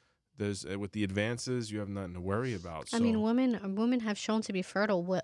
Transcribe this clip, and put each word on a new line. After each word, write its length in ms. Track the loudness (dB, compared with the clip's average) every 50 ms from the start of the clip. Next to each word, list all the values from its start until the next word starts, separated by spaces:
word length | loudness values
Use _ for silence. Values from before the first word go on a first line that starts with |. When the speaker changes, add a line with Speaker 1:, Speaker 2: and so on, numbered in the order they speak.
| _ _ _ _ _ _ _ -2
Speaker 1:
there's, 280 | -2 -2 -2 -2 -4
uh, 140 | -4 -4 -4
with 120 | -4 -4 -2
the 100 | 0 0
advances, 680 | 2 2 2 2 2 0 -2 -2 -2 -2 -2 -2 -2
you 80 | -4 -4
have 100 | -4 -4
nothing 240 | -4 -4 -4 -6 -6
to 80 | -4
worry 320 | -2 0 0 2 2 0 -2
about. 360 | -4 -4 -6 -8 -8 -6 -2 0
Speaker 2:
I 60 | 2
mean, 160 | 4 4 4
Speaker 1:
So 40 | 4
Speaker 2:
women, 340 | 4 4 4 4 4 4 2
uh, 120 | 0 -2 -2
women 320 | -2 0 2 2 2 2
have 160 | 0 -2 -2 -2
shown 240 | -2 0 0 0 0
to 100 | 0 -2
be 80 | -4
fertile 400 | -4 -2 0 0 2 2 2 2
w-, 200 | 2 0 0 -2